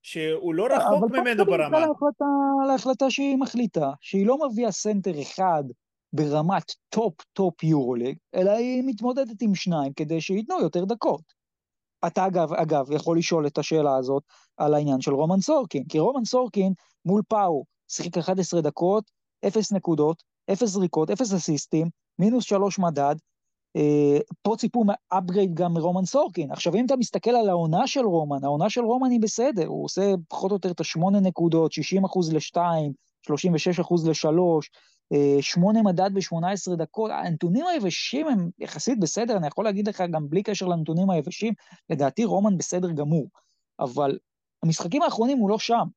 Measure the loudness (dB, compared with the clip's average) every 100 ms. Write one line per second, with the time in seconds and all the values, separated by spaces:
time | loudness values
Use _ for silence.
0 | -12 -6 -4 -2 -2 -2 2 2 4 2
1 | 2 0 0 2 4 4 2 2 2 2
2 | -2 0 0 0 2 2 2 0 0 0
3 | 0 0 0 0 0 0 0 0 -2 -4
4 | -4 2 2 2 0 -2 -2 -2 -2 -2
5 | -2 -6 -8 -2 0 0 -2 -12 _ _
6 | _ -2 0 0 0 -2 -4 -18 _ -2
7 | -2 -4 -12 -2 -2 0 2 2 2 -2
8 | -4 -6 _ 0 2 2 0 -2 -2 -2
9 | -2 -2 -4 -2 -2 0 0 -2 -2 -4
10 | -4 -4 -2 -4 -2 -2 0 -2 -4 -2
11 | -2 -2 _ _ _ _ _ _ _ _
12 | -4 0 0 0 0 -2 0 0 0 -2
13 | 0 0 2 0 0 -4 -2 0 2 0
14 | 0 -4 _ _ _ -4 0 2 2 0
15 | 0 0 2 2 2 0 0 -6 -2 0
16 | 2 0 0 0 0 0 0 -2 _ _
17 | 0 0 2 0 2 0 -4 _ _ -8
18 | -4 -4 -2 -2 0 0 0 0 0 0
19 | -2 _ _ _ -2 -2 0 -2 0 2
20 | 2 0 _ _ -4 0 0 0 0 0
21 | 0 -2 0 -2 -2 -4 -2 -2 -2 -6
22 | _ 0 2 2 0 0 0 0 -2 0
23 | 0 -2 _ _ _ _ _ 0 2 4
24 | 4 4 0 -4 -2 0 0 2 2 0
25 | _ -2 0 0 0 0 0 0 0 0
26 | 0 0 0 -2 -6 -2 0 0 2 0
27 | 0 -2 2 2 4 2 2 2 0 0
28 | 2 2 0 -2 -2 0 0 0 0 2
29 | 2 2 0 0 0 0 -4 -4 -6 0
30 | 0 0 -4 -6 -2 -2 -2 -4 -6 0
31 | 2 4 2 2 2 4 2 -2 -2 0
32 | 0 0 0 -2 -2 -2 0 0 -2 -6
33 | _ _ -4 -2 0 2 0 -2 0 0
34 | 2 0 2 2 2 2 -2 _ _ _
35 | _ 2 4 4 2 2 2 4 2 2
36 | 0 -2 -4 -4 -4 -4 -4 -4 -4 -4
37 | -4 -4 -4 -2 0 0 0 -2 -2 -4
38 | -6 -4 0 0 -2 -8 -12 -6 -2 0
39 | -2 -2 -2 -2 -2 -2 -2 -2 -4 -2
40 | -4 -4 -2 -2 -2 -4 -2 -2 -2 0
41 | 2 0 -2 -4 -4 -4 _ -20 -8 -2
42 | -2 0 0 2 2 0 -2 -4 -4 -4
43 | 0 0 -2 _ _ _ _ -8 -6 -2
44 | -2 -2 _ _ _ _ -2 -2 -2 0
45 | 0 0 0 2 0 0 0 0 0